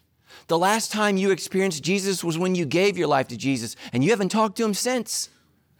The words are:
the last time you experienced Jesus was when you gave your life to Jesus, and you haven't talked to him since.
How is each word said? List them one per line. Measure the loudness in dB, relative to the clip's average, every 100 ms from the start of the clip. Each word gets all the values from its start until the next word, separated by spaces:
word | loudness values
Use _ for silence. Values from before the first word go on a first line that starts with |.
| _ _ _ -16 -2
the | 2
last | 4 2 0
time | 0 2 2
you | 2
experienced | 0 -2 -2 0 -2
Jesus | -2 0 0 -2
was | -2 -2
when | 0 0
you | 0
gave | 2 2 2
your | 2
life | 2 0
to | -4
Jesus, | -2 -2 -4 -10 -6
and | 0
you | 2
haven't | 2 0
talked | 0 0 0
to | -2
him |
since. | -2 -2 -2 -4 -6 -8 _ _ _ _